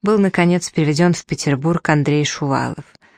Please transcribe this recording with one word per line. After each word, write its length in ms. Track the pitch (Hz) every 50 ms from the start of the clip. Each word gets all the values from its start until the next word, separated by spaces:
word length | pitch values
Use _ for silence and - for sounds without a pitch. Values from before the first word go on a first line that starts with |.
был, 160 | - 196 220 208
наконец, 500 | 196 190 - - 175 175 175 180 - -
переведён 420 | _ - 156 147 151 143 175 180
в 120 | 170 - -
Петербург 600 | _ 151 - - 151 143 131 143 165 170 170 _ -
Андрей 360 | 156 151 143 143 147 147 147
Шувалов, 600 | 143 - - 151 139 135 127 123 123 - - - _ _ _ _ _ _